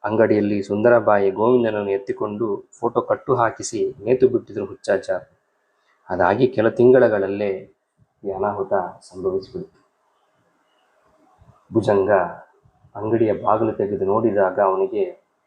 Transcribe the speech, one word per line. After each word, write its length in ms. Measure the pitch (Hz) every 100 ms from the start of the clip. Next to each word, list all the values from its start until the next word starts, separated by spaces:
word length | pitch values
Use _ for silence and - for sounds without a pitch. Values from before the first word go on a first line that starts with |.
ಅಂಗಡಿಯಲ್ಲಿ 600 | 104 107 110 104 104 104
ಸುಂದರಬಾಯಿ 680 | 98 101 113 120 107 104 98
ಗೋವಿಂದನನ್ನು 600 | 92 110 127 113 107 101
ಎತ್ತಿಕೊಂಡು 720 | 98 - 127 107 104 113 98 -
ಫೋಟೋ 280 | _ 117 117
ಕಟ್ಟು 340 | - 104 - 131
ಹಾಕಿಸಿ 580 | 113 - 104 110 98 -
ನೇತು 280 | 101 127 127
ಬಿಟ್ಟಿದ್ರು 380 | 117 - 104 98
ಹುಚ್ಚಾಚಾರ. 560 | 101 - 98 - 92 - _ _ _ _ _ _ _ _
ಅದಾಗಿ 380 | 92 90 104 131
ಕೆಲ 220 | - 110
ತಿಂಗಳಗಳಲ್ಲೇ 840 | 110 123 131 120 107 95 101 104 95 98 _ _ _ _ _
ಈ 80 | 101
ಅನಾಹುತ 420 | 95 101 101 98 101 90 90
ಸಂಭವಿಸಿಬಿಡ್ತು. 840 | - 95 190 185 - 185 180 _ _ _ _ _ _ _ _ _ _ _ _ _ _ _ _ _ _ _ _
ಭುಜಂಗ 380 | 104 107 98 95 101 85 - - _ _ _ _ 104
ಅಂಗಡಿಯ 380 | 104 113 110
ಬಾಗಿಲು 380 | 98 - 107 110
ತೆಗೆದು 340 | 104 101 101 95
ನೋಡಿದಾಗ 540 | 104 117 101 95 95
ಅವನಿಗೆ 640 | 98 95 95 107 95 87 _ _